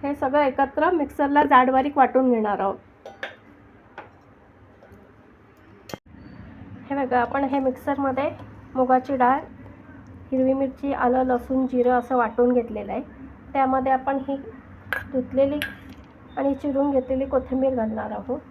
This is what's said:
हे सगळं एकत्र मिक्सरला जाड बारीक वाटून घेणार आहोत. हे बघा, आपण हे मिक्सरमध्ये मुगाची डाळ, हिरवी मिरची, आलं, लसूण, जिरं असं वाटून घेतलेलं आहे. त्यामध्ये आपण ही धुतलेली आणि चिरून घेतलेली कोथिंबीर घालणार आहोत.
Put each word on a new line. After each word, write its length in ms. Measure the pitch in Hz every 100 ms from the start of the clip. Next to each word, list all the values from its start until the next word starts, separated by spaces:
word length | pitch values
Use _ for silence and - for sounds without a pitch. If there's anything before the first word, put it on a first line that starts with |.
हे 120 | 277 285
सगळं 260 | 269 285
एकत्र 500 | 285 262 269 294 320
मिक्सरला 520 | 359 285 - 285 285
जाड 260 | 294 262 254
बारीक 280 | 262 269 285
वाटून 340 | 254 254 262
घेणार 280 | 233 214 202
आहोत. 160 | 196 - - - - - - - - - - - - - - - - - - - - - - - - - - - - - - - - - - - - - - - - - -
हे 60 | 277
बघा, 260 | 254 247
आपण 220 | 233 269
हे 160 | 277 277
मिक्सरमध्ये 720 | 262 262 - 277 277 262 294 - - - - 262
मुगाची 400 | 254 254 262 269
डाळ, 240 | 247 269 - - - - - - - - -
हिरवी 220 | 262 262
मिरची, 400 | 269 269 262 285
आलं, 300 | 277 247 254
लसूण, 440 | 254 247 - 262 262
जिरं 320 | 254 240 247
असं 180 | 240 254
वाटून 360 | 226 226 247
घेतलेलं 380 | 247 226 214 202
आहे. 100 | 214 285 - - - -
त्यामध्ये 380 | 277 262 262 262
आपण 260 | 262 262 277 269
ही 100 | 277 349 - - - - - -
धुतलेली 480 | 262 254 254 277 294 - - - - - - - -
आणि 180 | 277 269
चिरून 360 | 302 269 285
घेतलेली 340 | 269 254 262 269
कोथिंबीर 500 | 277 254 262 269 254
घालणार 360 | 220 220 214
आहोत. 280 | 208 254 285 -